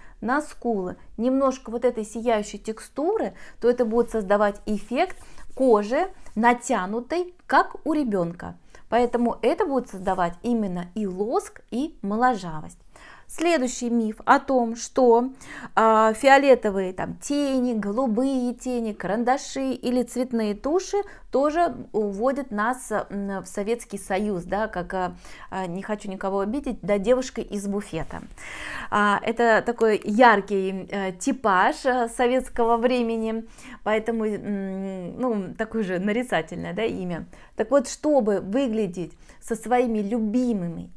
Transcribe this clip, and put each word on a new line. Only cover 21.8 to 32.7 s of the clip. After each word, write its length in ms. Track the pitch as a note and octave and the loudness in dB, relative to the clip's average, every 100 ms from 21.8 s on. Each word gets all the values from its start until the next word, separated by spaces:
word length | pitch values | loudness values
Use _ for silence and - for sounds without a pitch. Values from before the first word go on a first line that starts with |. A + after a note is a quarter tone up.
| - | -6
уводят 580 | - G#3 G3 B3 C#4 C4 | -2 -2 0 0 0 -4
нас, 400 | G#3 G#3+ B3+ - | -2 -2 -2 -4
м, 520 | G#3 - G3+ G3 G3 | -4 -4 -8 -6 -8
в 40 | - | -8
Советский 520 | - G3+ A#3+ - G3+ | -6 -4 -4 -6 -10
Союз, 460 | - F#3+ G#3 F#3 | -4 -2 -2 -4
да, 220 | F3 G3 G#3+ | -4 -4 -4
как, 280 | F#3 F3+ | -6 -6
а, 200 | F#3 F3+ F3 - - - | -4 -4 -6 -16 -18 -12
а, 160 | G3 F#3 | -8 -6
не 160 | F3 | -6
хочу 260 | G3 G#3+ G3+ | -6 -6 -6
никого 300 | F#3+ G3 G3 | -6 -2 -2
обидеть, 380 | G3 C4 C#4+ A3 | -2 -2 -4 -6
да, 160 | F3 G#3 | 0 0
девушка 460 | F#3+ B3+ B3+ - | 4 2 2 -6
из 240 | - G#3 G3+ | -8 -6 -4
буфета. 560 | G3+ G#3 D#3+ D#3 E3 - - - - - - - | -4 -4 -6 -6 -8 -14 -16 -14 -12 -10 -10 -2
А, 300 | G#3 G#3 G3+ | 2 4 2
это 400 | - A#3 A#3 G#3+ | 0 2 4 4
такой 360 | G3+ A#3+ A3 G#3+ | 2 2 2 2
яркий, 840 | - G#3 B3 G#3 G3 G3 F#3+ F#3+ - | 2 6 8 8 4 -2 -2 -4 -6
э, 220 | G3+ F#3+ | -6 -4
типаж, 720 | F#3 - - A3+ F#3 G#3+ D4+ | -4 -2 0 2 4 4 2
э, 240 | C#4 B3+ A#3 | 0 0 0
советского 680 | - B3 C4 B3+ - A3+ | 0 2 2 -2 0 2